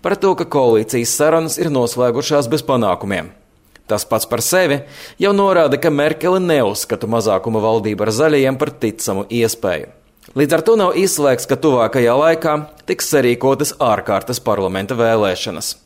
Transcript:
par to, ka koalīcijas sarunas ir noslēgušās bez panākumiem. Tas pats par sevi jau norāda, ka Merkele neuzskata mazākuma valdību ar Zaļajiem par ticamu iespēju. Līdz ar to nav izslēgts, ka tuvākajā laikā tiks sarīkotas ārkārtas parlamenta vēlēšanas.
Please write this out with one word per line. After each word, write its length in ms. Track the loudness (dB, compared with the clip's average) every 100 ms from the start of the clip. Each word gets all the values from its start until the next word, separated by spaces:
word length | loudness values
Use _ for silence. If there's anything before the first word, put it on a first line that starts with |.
par 140 | -2 0
to, 160 | 2
ka 120 | 0 0
koalīcijas 640 | 2 4 4 2 -4 -2 0
sarunas 380 | 2 2 0 -4
ir 80 | -2
noslēgušās 760 | 0 0 0 0 0 0 0 0
bez 120 | -2 0
panākumiem. 640 | 0 0 -2 -2 -6 -6 -16 _ _ _ -20 _
Tas 160 | -6
pats 240 | -2 -4 -2
par 160 | -4
sevi 380 | 0 2 2 0 -4 -20 -20 -2
jau 80 | 0 2
norāda, 420 | 2 4 2 2
ka 140 | 0
Merkele 480 | 2 0 0 0 0
neuzskata 640 | 2 2 2 -2 -6 -6 -2
mazākuma 560 | 0 0 0 0 -2
valdību 400 | 0 0 -2 -2
ar 100 | -2 0
Zaļajiem 400 | 2 2 2 0
par 160 | -4 -4
ticamu 460 | -6 -4 -6 -4 -4
iespēju. 640 | -2 -2 0 -4 -4 -8 -18 _ _ -12 -2
Līdz 200 | 0 2
ar 40 | 2
to 80 | 2
nav 220 | 2 0
izslēgts, 480 | -2 0 0 0 -2
ka 100 | -2
tuvākajā 600 | 2 2 2 2 2 4
laikā 400 | 2 2 0 -4 -6 -18 -8
tiks 220 | -6 0
sarīkotas 600 | 2 2 2 0 0 -2 -2
ārkārtas 640 | 0 0 0 -2 -2 -6
parlamenta 560 | -2 -2 -2 -4 -6 0
vēlēšanas. 760 | 2 2 0 -2 -6 -8 -10 -12